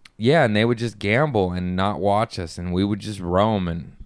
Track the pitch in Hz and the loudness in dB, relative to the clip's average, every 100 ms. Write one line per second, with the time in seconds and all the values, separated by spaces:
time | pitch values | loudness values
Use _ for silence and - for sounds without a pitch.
0 | - - 110 165 123 104 117 117 117 - | -20 0 2 4 4 2 2 0 -4 -4
1 | 101 117 156 113 90 90 90 92 98 82 | 0 0 2 0 0 -2 -2 0 -2 0
2 | 98 101 113 - 82 - 87 87 101 104 | 0 0 0 -4 -10 -8 -2 0 0 -2
3 | 107 98 87 92 107 107 90 85 67 - | -6 -8 0 2 2 2 -2 -6 -10 -16